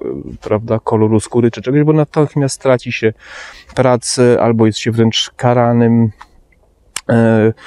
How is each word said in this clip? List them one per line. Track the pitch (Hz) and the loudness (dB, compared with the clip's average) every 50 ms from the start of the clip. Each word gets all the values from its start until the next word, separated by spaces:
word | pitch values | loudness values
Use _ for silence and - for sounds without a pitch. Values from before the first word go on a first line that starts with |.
| - - 67 71 - 64 - - | -8 -8 -8 -10 -12 -14 -16 -14
prawda, | - - 107 107 117 120 113 110 | -6 -4 -4 -4 -2 -4 -4 -4
koloru | - - 117 107 110 107 113 107 | -2 -2 0 0 2 2 2 0
skóry | - - - 120 117 117 | -2 -2 0 0 0 0
czy | - 110 | -2 -4
czegoś, | 95 127 139 147 | -4 -2 0 0
bo | 147 151 | 2 2
natychmiast | 156 151 147 - - 160 147 - - 147 139 135 - - | 2 0 0 -2 -2 -2 -2 -2 -2 -2 -4 -4 -4 -4
traci | - 135 127 120 - 123 | 0 0 0 0 -2 -6
się | - - 117 110 107 - - - - - - - - - - - - | -6 -2 -2 -2 -4 -4 -10 -20 -20 -20 -20 -20 -20 -20 -20 -8 -4
pracę | - 127 127 123 117 - - - 135 123 123 120 - | 0 0 2 0 0 -2 -4 0 2 2 2 4 2
albo | - 117 117 110 110 | 2 0 2 2 2
jest | 110 104 - | 0 0 -2
się | - 120 | -4 -4
wręcz | 113 113 113 110 - - - - - | 0 0 0 0 0 -2 -4 -6 -6
karanym. | - - 123 120 123 120 117 120 117 117 113 117 117 117 110 - - - - _ _ _ _ _ _ _ _ _ _ _ _ _ - - - | -4 -2 0 2 2 2 2 2 2 2 2 2 2 2 0 -2 -8 -18 -20 _ _ _ _ _ _ _ _ _ _ _ _ _ -10 -4 0
E, | 117 117 113 113 113 110 107 113 110 - - | 2 2 4 4 4 4 2 2 0 -4 -10